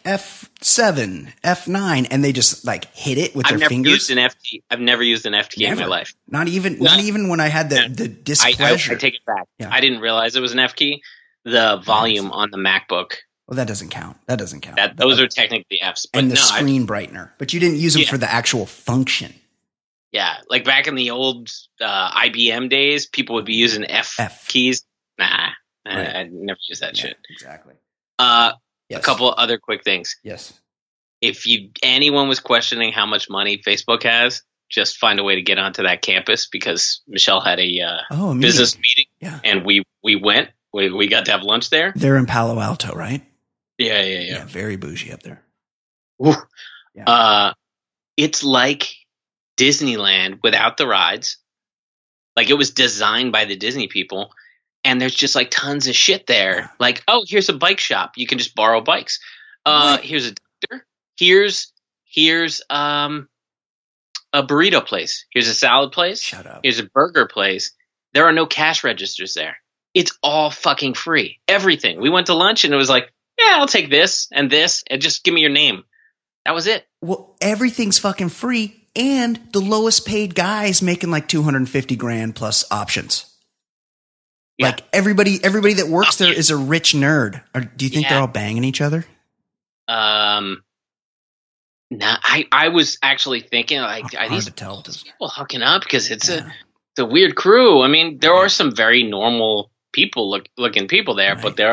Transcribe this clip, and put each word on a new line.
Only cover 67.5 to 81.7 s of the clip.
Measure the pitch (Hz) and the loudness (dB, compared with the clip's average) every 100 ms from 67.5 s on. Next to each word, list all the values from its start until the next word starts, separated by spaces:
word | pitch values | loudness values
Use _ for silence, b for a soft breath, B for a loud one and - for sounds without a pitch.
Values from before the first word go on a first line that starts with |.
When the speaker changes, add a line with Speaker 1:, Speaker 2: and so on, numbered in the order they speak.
| 95 - - _ _ _ | -2 -6 -12 _ _ _
Speaker 2:
There | 139 165 | 4 4
are | |
no | 160 160 | 4 0
cash | - 156 160 | 0 0 2
registers | 127 95 95 - 92 | -2 -4 -6 -8 -8
there. | 80 78 - _ _ _ | -8 -8 -12 _ _ _
It's | 185 165 - | 0 0 -2
all | 147 156 151 | 0 2 0
fucking | - 160 143 139 | 0 -2 0 -2
free. | - 165 151 98 - - | -4 -2 0 -2 -4 0
Everything. | 196 190 151 101 82 | 2 2 2 0 0
We | 135 | 0
went | 180 180 | 2 2
to | |
lunch, | 170 190 226 | 2 2 2
and | 147 | 2
it | 143 | 2
was | 131 | 4
like, | 123 - _ _ - | 2 0 _ _ 2
"Yeah, | 440 330 | 4 4
I'll | 277 | 4
take | 208 147 | 0 2
this | 143 185 - - | 4 4 0 -4
and | 139 135 | -2 2
this, | 151 170 - - | 2 2 -2 -4
and | 135 | -4
just | 156 - | -2 -2
give | 180 | 0
me | 170 | 2
your | 151 | 2
name." | 143 143 95 - _ _ _ _ _ - | 2 0 -2 -10 _ _ _ _ _ -4
That | |
was | 165 190 | -2 -2
it. | 214 - - | -2 -6 -12
Speaker 1:
Well, | 165 160 - - | -8 -8 -8 -4
everything's | 202 214 247 247 208 - | -2 0 -2 -2 0 0
fucking | 202 190 180 | 0 -2 -4
free, | - 247 233 214 - _ - | -4 -4 -2 -4 -8 _ -2
and | 269 269 233 226 - | 0 2 0 -4 -4
the | 202 | -2
lowest | 196 214 226 220 202 | 0 2 2 0 0
paid | 214 202 175 | -4 -2 -2
guy | 180 214 208 | -2 0 0
is | 180 | 2
making, | 180 175 170 | 0 0 -2
like, | 156 - | -2 0
two | 160 | 0
hundred | 151 135 | 2 2
fifty | 127 | 0